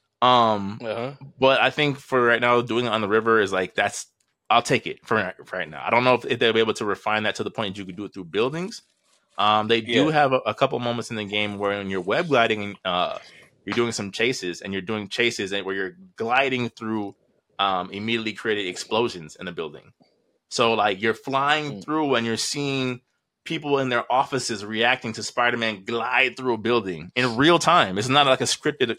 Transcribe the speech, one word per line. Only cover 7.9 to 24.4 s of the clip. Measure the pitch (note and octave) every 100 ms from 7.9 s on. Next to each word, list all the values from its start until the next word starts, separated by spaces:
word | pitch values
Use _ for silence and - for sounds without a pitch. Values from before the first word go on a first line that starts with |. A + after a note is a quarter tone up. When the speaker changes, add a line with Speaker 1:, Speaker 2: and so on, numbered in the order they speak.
| F2+
Speaker 1:
do |
it | G2
through | G2 E2+
buildings. | G2 B2+ D#3+ F#3+ - - _ _ _ _ -
Um, | G#2 G#2+ A2
they | A#2
do | A2+ A#2+ D3
Speaker 2:
Yeah. |
Speaker 1:
have | D3+ C#3
a, | B2+
a | A2
couple | - C3+ B2
moments | A#2+ A#2+ -
in | A2+
the |
game | G2 G#2 G#2 G2+
where | G2+ G2+
when | G2
you're | F#2+
web | F2 C3+ F3
gliding, | B2+ A2+ G#2+ G2+ G2+
uh, | F#2+ F2+ D#2+ - - - - _
you're | G2
doing | A2 A#2
some | A2+ G2+
chases, | - A#2+ B2+ F2+ E2+
and | G2
you're | G2
doing | F2+ G#2+ G2
chases | - A#2+ A2+ F#2+
and | G2+ F#2+
where |
you're | G2 F#2 F2+ - -
gliding | A2+ B2+ C#3 C3 A#2
through, | - A2 A2 G2+ - _ _ _ -
um, | G2 F#2 F#2
immediately | G2 A2 A#2 A2
created | F#2+ A2+ G#2 F#2
explosions | F2+ - G#2+ A#2+ F2+ D2+ -
in | F2+
a |
building. | E2+ D#2+ C#2+ - _ _ _ _ _ _
So, | - A#2
like, | A2 G#2 F#2+
you're | A2+
flying | G#2+ C#3 C3+ C#3+ D3+ D3
Speaker 2:
Mm. | G2+
Speaker 1:
through | D3 D#3 D3
and | A#2+ A#2
you're | A2+
seeing | - D3 C#3+ C3+ B2+ A#2+ _ _ _ _
people | - D#3+ D3+ C#3
in | C3
their | A#2+ -
offices | B2+ C3+ C3